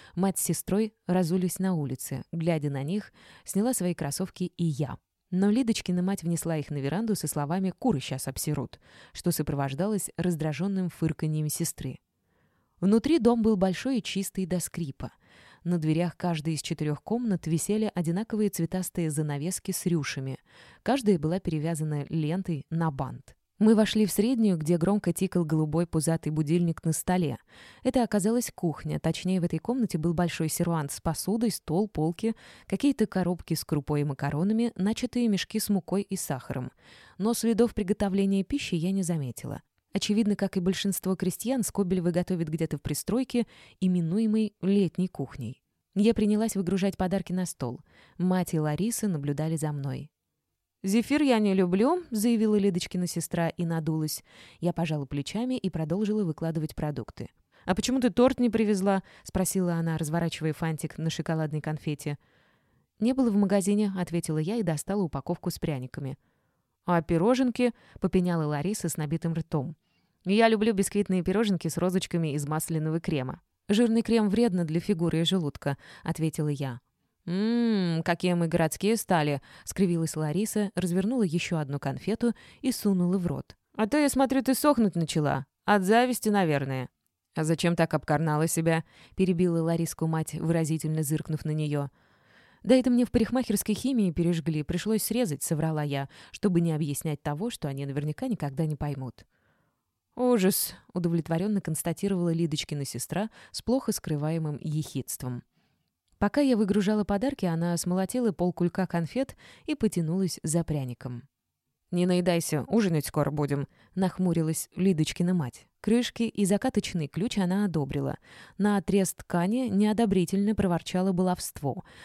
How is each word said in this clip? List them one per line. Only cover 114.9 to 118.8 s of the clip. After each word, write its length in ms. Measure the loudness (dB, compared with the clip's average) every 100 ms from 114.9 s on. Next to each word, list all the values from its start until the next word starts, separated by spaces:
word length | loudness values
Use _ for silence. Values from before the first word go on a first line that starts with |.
| 2 0 0 0
мать. 320 | 0 -2 -8 _ _
Крышки 400 | 2 2 2 -2
и 240 | -2 0 2
закаточный 600 | 2 2 0 -2 -2 -4
ключ 300 | -4 -2 0
она 300 | 0 0 0
одобрила. 500 | 0 -2 -2 -4 -6 -12 -20 -14 -2
На 220 | 2
отрез 340 | 2